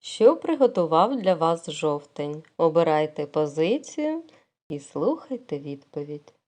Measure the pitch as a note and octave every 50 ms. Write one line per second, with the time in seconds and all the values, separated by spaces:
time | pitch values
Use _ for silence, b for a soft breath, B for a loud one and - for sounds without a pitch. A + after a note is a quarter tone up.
0 | - - - - A3 B3 E4 D#4+ - - D#4+ C4+ C4+ A#3+ B3 F#3+ F3 D#3 D#3+ D#3+
1 | F#3 A#3 C#4 B3 F#3+ F#3+ F3+ D#3+ E3 E3 E3+ E3 - - D3+ - - D3+ D3 D3
2 | D3 _ _ - D3 D3 D3 D#3 D#3+ _ _ - E3+ E3 D#3 E3 E3+ E3 D#3 D3+
3 | D#3 D3+ - - D3 C#3+ - D#3 D3+ D3 C#3+ D#3 D#3+ F3+ A#3 D4 - - - -
4 | D4+ D4+ D#4 E4 E4 b b b b b _ _ _ _ D3 C#3+ C#3 - - C#3+
5 | D#3 A3+ D#4 - - - C4 A#3+ C4 - D3 C#3+ C#3 D3 C#3+ C#3 _ _ - D3+
6 | C#3+ D3 D3 D3 _ - _ _ _